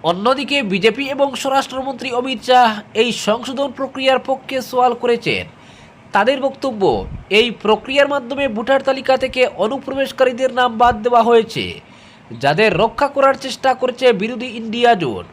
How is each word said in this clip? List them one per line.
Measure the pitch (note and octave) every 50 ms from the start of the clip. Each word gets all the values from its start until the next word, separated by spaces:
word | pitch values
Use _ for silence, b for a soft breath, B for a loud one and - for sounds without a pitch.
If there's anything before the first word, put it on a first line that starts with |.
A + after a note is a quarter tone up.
| -
অন্যদিকে | D#3+ F3 F#3 G3+ A#3+ C4+ C#4+ C4+ - C#4+ C#4+ B3+ G3
বিজেপি | F#3+ F#3+ E3+ A3+ A3 C4 C#4 C4+
এবং | C#4+ C#4 C#4 C#4 B3+
স্বরাষ্ট্রমন্ত্রী | - - C#4 C4 C4+ C4 - B3+ C4 C4 C4+ C4 A#3 B3 C4
অমিত | A#3 A#3+ B3 C4+ C4 G#3+
শাহ | - B3 B3+ B3 B3 A3+ G#3+ G#3 - - -
এই | G3+ A#3 A#3+ - - -
সংশোধন | G#3 G#3+ A#3+ A#3+ C4 C4+ B3+ C#4 C#4
প্রক্রিয়ার | A#3 - C4+ C4+ - C4+ C4 C4 C4 B3 -
পক্ষে | - C4+ C4 - - C4+ C4
সওয়াল | - - - B3 B3 B3+ A#3+
করেছেন। | A#3+ A#3+ A#3+ A#3 A#3 - D3+ A2+ F#2 F2+ - B B B B B B B B B B - -
তাদের | - G3+ G3+ B3 C#4+ C4+
বক্তব্য, | C4+ C4+ C4+ - - C4+ A3+ G#3 F#3+ D#3+ A#2 G2+ - - - - - -
এই | F#3+ G#3+ A#3+ A#3+ G#3 -
প্রক্রিয়ার | - G#3 A3 G#3+ - - C4+ C#4+ C#4+ C#4 C#4+
মাধ্যমে | C#4+ A#3+ A#3 C#4 C4 C#4 C4+
ভোটার | G#3+ G#3+ A#3 A#3 C4+ C4+
তালিকা | C4+ C4+ C4+ C4+ B3+ - C4
থেকে | C4 C4 B3+ - B3+ B3+ - -
অনুপ্রবেশকারীদের | - F#3 A3 C4+ C4+ - - C4+ C4+ C4+ C4 - - C4 B3+ B3 A3+ C4 B3+ B3
নাম | B3+ B3 B3 A3+ A3
বাদ | A#3+ A#3+ B3 G#3+
দেওয়া | G#3+ B3 A#3+ A#3
হয়েছে, | A3+ A#3 A#3+ A3+ G#3+ - - C3 G2 F2+ E2+ D#2+ - B B B B B B B B -
যাদের | A#2 A#2 B2+ C#3 D#3 E3+ A3 G#3+ F3+
রক্ষা | D#3+ G#3+ A3 - - C#4+ C#4
করার | C#4 C#4 C4+ C4+ C4 - -
চেষ্টা | C4 A3 - - C4+ B3+
করছে | B3 B3+ B3 B3 - C4 B3+
বিরোধী | A3+ F3+ G3+ A3+ B3+ A3 B3 B3+ G#3
ইন্ডিয়া | A#3 A3+ A3+ G#3+ A#3+ A#3+ A#3 A#3
জোট। | F#3 D#3+ B2+ G#2 F2+ E2+ -